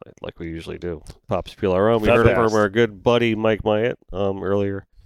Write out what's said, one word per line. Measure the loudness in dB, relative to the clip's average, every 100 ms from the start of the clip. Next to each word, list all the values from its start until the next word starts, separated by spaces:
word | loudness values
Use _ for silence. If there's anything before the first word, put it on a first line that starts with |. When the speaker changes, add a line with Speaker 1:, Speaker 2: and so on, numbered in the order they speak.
Speaker 1:
night, | -20 -16
like | -14 -12
we | -12
usually | -12 -12 -10
do. | -10 -10 -14 -18 -8
Pops | -8 -8
Pilar | -4 -2 2
Rum. | 2 2
We | 2
Speaker 2:
The |
Speaker 1:
heard | 4 4
it |
Speaker 2:
best. | 4 2
Speaker 1:
from | 2
our | 2
good | 2 0 0
buddy | 0 2 2 0
Mike | 0 0
Myatt, | 0 0 -2 -4 -10
um, | -4 -4 -4
earlier | -2 -2 -2 -6 -12 _